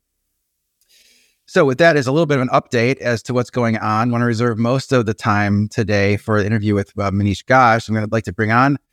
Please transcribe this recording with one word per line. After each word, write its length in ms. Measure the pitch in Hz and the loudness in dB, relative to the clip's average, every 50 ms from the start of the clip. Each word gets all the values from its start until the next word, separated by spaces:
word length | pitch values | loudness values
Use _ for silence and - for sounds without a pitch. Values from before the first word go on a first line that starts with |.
| _ _ _ _ _ _ _ _ _ _ _ _ _ _ _ _ _ _ _ _ _ _ _ _ _ _ _ _ _ - | _ _ _ _ _ _ _ _ _ _ _ _ _ _ _ _ _ _ _ _ _ _ _ _ _ _ _ _ _ -2
So 180 | - 185 160 | 0 2 2
with 140 | 135 127 120 | 2 2 4
that 180 | 170 165 156 147 | 4 4 4 4
is 80 | 123 | 0
a 60 | 127 | 0
little 160 | 135 160 170 147 | 0 0 0 2
bit 100 | 147 131 | 0 0
of 60 | 127 | 0
an 60 | 123 | 0
update 480 | 127 135 - _ - 117 113 123 135 - | 0 -2 -2 _ 0 0 0 0 0 -2
as 260 | - 120 120 110 - | -2 -4 -4 -4 -4
to 100 | - 123 | -4 -4
what's 160 | 123 117 - | -4 -4 -2
going 260 | - 127 120 113 113 107 | -2 -2 -2 0 -2 -2
on. 340 | 101 107 107 110 117 123 | -2 -2 0 0 0 0
Wanna 160 | 120 117 120 120 | 0 0 0 0
reserve 320 | 117 107 120 120 113 107 | 0 0 -2 -2 -2 0
most 320 | 117 117 131 135 - - | 0 0 0 -2 -2 0
of 160 | 135 123 113 104 | 0 0 0 -2
the 80 | 107 | -4
time 520 | - - 117 104 104 104 101 101 101 107 104 | -4 -4 -2 -2 0 0 0 0 0 0 -2
today 480 | - - 110 92 107 101 98 101 104 | -2 -4 -2 -2 0 0 0 0 0
for 240 | 101 - - 107 104 | -2 -2 -2 -2 0
the 60 | 98 | 0
interview 300 | 104 113 110 101 107 101 | 0 -2 -2 0 0 0
with, 160 | 98 98 - _ | -2 -2 -4 _
uh, 140 | - 101 98 | -6 -4 -2
Manish 340 | 95 101 101 101 95 - - | 0 0 0 0 -2 -2 -2
Ghosh. 460 | - 127 131 127 117 113 113 - - | 0 2 4 4 4 4 2 0 -2
I'm 60 | 107 | -4
gonna 120 | 110 110 104 | -4 -4 -4
like 140 | 113 113 - | -4 -4 -4
to 80 | - 87 | -6 -6
bring 180 | - 110 107 | -4 -2 0
on, 260 | 113 120 131 139 147 - - _ | 2 2 2 2 0 -2 -6 _